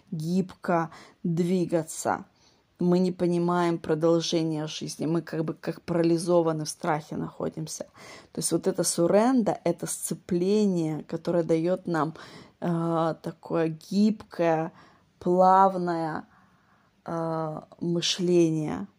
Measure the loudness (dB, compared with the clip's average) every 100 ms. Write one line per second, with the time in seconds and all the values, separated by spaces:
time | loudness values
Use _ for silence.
0 | _ -6 -2 0 -2 -6 -2 0 -2 -8
1 | -20 _ -2 0 2 0 0 -2 -2 -4
2 | -4 -4 -6 _ _ _ _ -2 2 4
3 | 2 0 0 2 2 2 0 -2 -2 2
4 | 4 2 2 -2 -2 -4 -6 -8 -12 -6
5 | -2 -2 -4 -6 -6 -6 -8 -8 -4 0
6 | 2 2 4 2 2 0 -6 -6 -4 -4
7 | -4 -10 -10 -8 -8 -6 -10 -10 -14 -16
8 | -20 -20 -12 -8 -2 0 0 -2 -2 2
9 | 4 4 4 2 2 0 -2 -2 -6 -8
10 | -8 -8 -4 -2 2 2 2 2 -2 -4
11 | -6 -6 -2 0 2 0 0 -2 -2 -2
12 | -2 -6 -16 -20 -20 _ -2 -2 0 0
13 | 0 -4 -10 -12 -4 -2 -2 -4 -2 2
14 | 2 0 -8 -2 2 2 -2 -10 -20 _
15 | _ _ 0 4 6 8 6 2 -4 -4
16 | -4 -6 -12 _ _ _ _ _ _ _
17 | -8 -6 -4 -4 -6 -8 -14 -8 -4 -2
18 | -2 0 2 4 4 2 -2 -6 -10